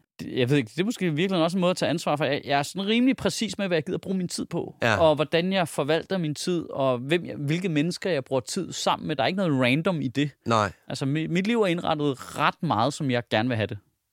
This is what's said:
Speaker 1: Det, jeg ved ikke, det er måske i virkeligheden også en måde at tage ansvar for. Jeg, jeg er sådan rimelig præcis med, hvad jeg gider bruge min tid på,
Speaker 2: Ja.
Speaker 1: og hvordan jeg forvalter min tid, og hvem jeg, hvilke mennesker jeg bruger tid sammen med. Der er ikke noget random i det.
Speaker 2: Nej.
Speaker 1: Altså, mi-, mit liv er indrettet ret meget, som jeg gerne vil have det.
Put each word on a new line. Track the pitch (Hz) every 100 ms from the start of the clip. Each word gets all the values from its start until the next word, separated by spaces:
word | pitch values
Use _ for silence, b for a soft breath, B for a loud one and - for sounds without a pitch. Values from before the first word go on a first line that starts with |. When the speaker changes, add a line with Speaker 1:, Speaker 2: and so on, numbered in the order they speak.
| _ -
Speaker 1:
Det, | - 120
jeg | 123
ved | 143
ikke, | 113 -
det |
er | 196
måske | - 185
i |
virkeligheden | 147 190 185
også | 160 190
en |
måde | 180
at | 180
tage | 165
ansvar | 170 - 147
for. | 147
Jeg, | 143 -
jeg | 139
er |
sådan | 143 175 196
rimelig | 226 254 262
præcis | 202 - 214 185
med, | 196
hvad | 170
jeg | 147
gider | 165
bruge | - 190
min | 180
tid | - -
på, | 170 - -
Speaker 2:
Ja. | 120 104
Speaker 1:
og | 160 147
hvordan | 151 165 175
jeg | 190 170
forvalter | - 139 160 - 190
min | 156 143
tid, | - 175 -
og | - 135 123
hvem | 131 170 -
jeg, | -
hvilke | 143 165 185
mennesker | 151 165 170 196
jeg | 151 -
bruger | 131
tid | - - 175
sammen | - - 170 165
med. | 151
Der |
er | 117
ikke | 185
noget | 185 139
random | 123 139 165 165
i | 135
det. | 135 147 - -
Speaker 2:
Nej. | 117 101 - -
Speaker 1:
Altså, | - 139
mi-, | 151 160
mit | 170 190
liv | 240
er | 202
indrettet | 165 - 160 147 127 - -
ret | 156 -
meget, | 165 104 123
som | - 143
jeg | 120 -
gerne | 110 123
vil | 113
have | 101
det. | 101 - _ _